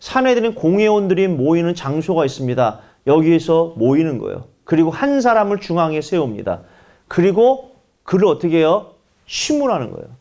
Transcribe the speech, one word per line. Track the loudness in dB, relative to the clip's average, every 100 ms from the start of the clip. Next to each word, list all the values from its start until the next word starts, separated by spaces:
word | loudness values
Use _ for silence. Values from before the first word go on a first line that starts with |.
산헤드린 | -4 0 2 2 0
공회원들이 | -2 0 2 2 2 2 0 0
모이는 | 0 0 2 0
장소가 | -4 -4 -4 -2 0 0
있습니다. | -2 -4 0 0 -2 -18 _ 2
여기에서 | 2 4 2 2 0 0 0
모이는 | 2 2 0 -4
거예요. | -8 -10 -14 _
그리고 | -4 0 0
한 | 0 -2 0
사람을 | 2 2 2 -2
중앙에 | -4 -2 0 -2
세웁니다. | -2 -2 -2 -4 -6 -6 -10 _ _ _ _
그리고 | 0 2 4 2 2 -6 _ _ _
그를 | -2 2 2
어떻게 | 2 0 2
해요? | 2 0 -4 _ _ _ _
심문하는 | -10 -2 0 0 -2 -4
거예요. | -10 -16 -20